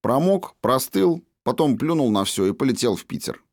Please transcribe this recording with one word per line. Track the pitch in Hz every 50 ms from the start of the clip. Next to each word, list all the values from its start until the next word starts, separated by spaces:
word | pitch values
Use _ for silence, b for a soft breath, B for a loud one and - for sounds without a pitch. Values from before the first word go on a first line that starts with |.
Промок, | - 110 120 135 160 185 196 190 185 - - _
простыл, | - - 127 131 - - - 190 190 175 165 170 - _ _ _ _
потом | - 123 - 165 147 123 -
плюнул | 135 156 170 160 139 120
на | 107 101 98
всё | - - - 98
и | 95 98
полетел | - 135 135 120 - - 120 98
в | 87 -
Питер. | _ - 71 - - - - _ _